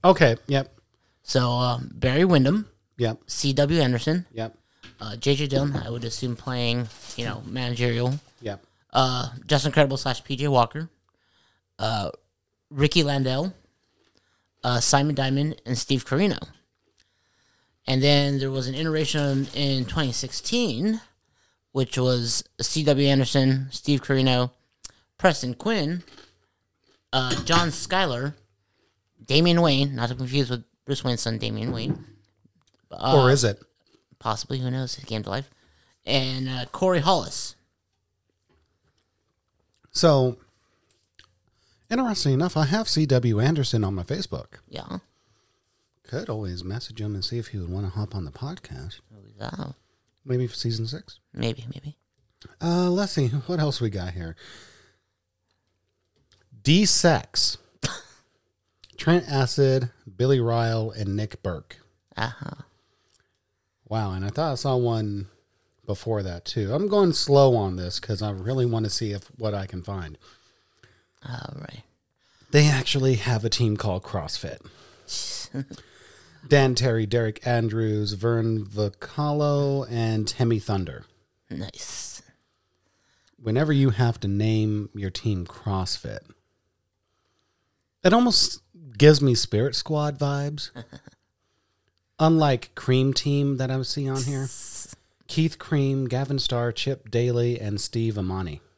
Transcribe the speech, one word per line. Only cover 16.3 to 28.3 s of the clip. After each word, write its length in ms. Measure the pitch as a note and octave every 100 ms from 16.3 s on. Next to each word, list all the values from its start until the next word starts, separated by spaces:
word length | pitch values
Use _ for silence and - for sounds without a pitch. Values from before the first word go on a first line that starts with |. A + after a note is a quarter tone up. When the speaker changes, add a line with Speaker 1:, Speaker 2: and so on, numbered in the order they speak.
| - - _ _ _ _ _ _ _ _ _ _ _ _ _ -
Speaker 2:
And 160 | C3
then 380 | C#3+ C#3+ C#3+ C#3
there 100 | C3+
was 180 | C3+ B2+
an 60 |
iteration 760 | C3+ D#3+ D#3 D#3 D#3 C#3+ C3+ C3+
in 320 | C#3 C#3+ C3+ A#2+
twenty 280 | D#3+ C#3
sixteen, 840 | A#2 B2+ - - A#3+ A3+ A#2 G3 A3 - _ _ _ _ _ _
which 240 | C3+ B2+ -
was 460 | B2+ B2 A#2 - - -
C 220 | A#2 D#3
W 240 | D3+ C#3 C#3
Anderson, 600 | C#3 B2+ C#3 C3 C3 C3+
Steve 300 | - - C#3+
Corino, 500 | - C3+ C3 B2 B2 _ _ _ - _ _ _
Preston 340 | F#3 D3+ B2+
Quinn, 480 | A#2+ G#3+ G#3+ D3 F3 - - - _ _ _ _ _ _ _ _
uh, 220 | C3 B2+ E3+
John 280 | - E3 E3+
Schuyler, 640 | - - F#3 F#3 A#2+ C#3